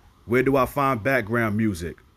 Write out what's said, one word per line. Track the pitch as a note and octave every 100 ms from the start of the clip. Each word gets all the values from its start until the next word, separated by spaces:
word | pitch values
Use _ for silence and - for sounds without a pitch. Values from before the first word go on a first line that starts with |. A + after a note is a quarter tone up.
| - _ -
Where | B2
do | C3 C3+
I | B2
find | - C3+ B2+
background | G2+ C3+ G2+ A#2 A2+ G#2
music? | A2 F2 E2+ - -